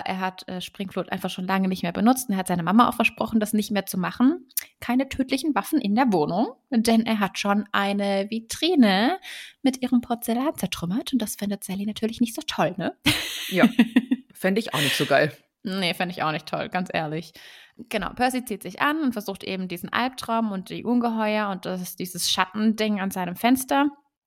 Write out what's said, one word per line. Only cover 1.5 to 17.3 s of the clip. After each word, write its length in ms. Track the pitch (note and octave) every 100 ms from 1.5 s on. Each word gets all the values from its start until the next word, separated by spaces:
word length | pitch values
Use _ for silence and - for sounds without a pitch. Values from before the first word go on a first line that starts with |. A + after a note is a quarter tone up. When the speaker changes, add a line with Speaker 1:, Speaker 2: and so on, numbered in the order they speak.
| F#3+ F#3+
Speaker 1:
nicht 140 | F#3
mehr 100 | F3
benutzt 360 | F#3 G#3+ C4 -
und 60 |
er 40 | F#3+
hat 80 | F#3
seiner 140 | F3
Mama 260 | E3 G#3+ B3
auch 60 |
versprochen, 460 | - A3+ - A3 A3+
das 120 | G#3
nicht 160 | G#3+ G#3
mehr 160 | G3+ G3
zu 120 | F#3+
machen. 480 | E3+ - B3 F4+ - - - -
Keine 280 | - B3+ C4+
tödlichen 460 | - C4 C4+ D#4+
Waffen 260 | A3+ - D#4
in 140 | G3
der 180 | G#3 C4
Wohnung, 360 | F3+ D3+ F3 F4+ - -
denn 340 | A#3 A3+ A3+ A3+
er 120 | G#3+
hat 200 | F#3+ -
schon 280 | G3+ G3+ G3+
eine 540 | G3+ G3+ G3+ G3+ G3 G3+
Vitrine 880 | A3+ A3+ - D#4+ E4+ G#3+ F#3+ B3 F#4 - - - _
mit 180 | C4 C4
ihrem 180 | B3 B3
Porzellan 520 | - A3+ - A#3 C#4+ -
zertrümmert 560 | F#3 - F3 A3 -
und 60 | C4
das 160 | G#3 -
findet 280 | G3+ G3
Sally 220 | - F#3+ G#3
natürlich 340 | G#3 A3 A3+
nicht 140 | A#3+
so 80 | - -
toll, 280 | - E3 F3+
ne? 180 | E3 - - - - - -
Speaker 2:
Ja, 180 | F#3 A#3+ - A3 A#3+
Speaker 1:
<laughs> 300 | - B3+ -
Speaker 2:
fänd 240 | - F#3+ G3
ich 160 | -
auch 60 | C3
nicht 160 | C#3+ -
so 100 | D3
geil. 280 | C#3 D3 - _ _
Speaker 1:
Nee, 300 | G3 F#3+ F3
fänd 180 | E3 F3+
ich 100 | F3
auch 100 | D#3
nicht 140 | D3+ -
toll, 220 | D#3 -
ganz 200 | F#3 F3+
ehrlich. 400 | F3 D#3 D#3 -